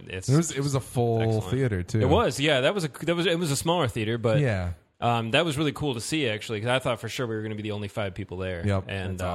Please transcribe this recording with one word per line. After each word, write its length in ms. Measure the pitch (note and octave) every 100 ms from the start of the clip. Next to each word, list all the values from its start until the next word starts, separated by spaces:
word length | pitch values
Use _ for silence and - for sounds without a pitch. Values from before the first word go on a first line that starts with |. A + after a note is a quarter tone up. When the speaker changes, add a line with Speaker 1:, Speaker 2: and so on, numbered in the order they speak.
| F2
Speaker 1:
it's 200 | F#2 A#2+
Speaker 2:
It 60 | D3
was, 160 | E3
it 100 | C3+
was 120 | C#3+
a 60 | C3+
full 420 | - B2+ A#2 A2+
Speaker 1:
excellent. 300 | A2+ A2 F#2+
Speaker 2:
theater, 320 | B2+ C3 F#2
too. 180 | F2+ A2
Speaker 1:
It 80 | G#2
was, 300 | F#3 G3 B2+
yeah. 220 | D3+ C3+
That 120 | C#3
was 120 | G3+ D#3
a, 20 | -
that 120 | D#3+ E3+
was, 120 | F3+
it 100 | E3+
was 140 | E3+
a 40 | C#3
smaller 320 | E3 F3 B2+
theater, 300 | A#2+ G#2+ A#2
but, 220 | A2+ B2+
Speaker 2:
Yeah. 320 | C3+ F#2+ F2+ F2 _ -
Speaker 1:
um, 300 | A#2+ A#2 A2+
that 160 | C3 E3+
was 140 | C#3
really 140 | D3+
cool 200 | C#3 D3
to 80 | A#2
see, 260 | - D#3 B2+
actually, 320 | G#2+ - G#2+
'cause 80 | A#2+
I 100 | B2+
thought 200 | C3+ A2+
for 80 | A2+
sure 200 | - A#2+
we 80 | A2
were 80 |
gonna 100 | A2
be 80 | G#2+
the 100 | G#2+
only 140 | G#2 G2+
five 280 | A#2 G2 F#2
people 220 | G2 F#2
there. 280 | F#2 F2 G2+
Speaker 2:
Yep. 200 | G2 F#2+
Speaker 1:
And, 320 | G2 F#2 F#2
Speaker 3:
That's 20 |
Speaker 1:
uh, 100 | F2+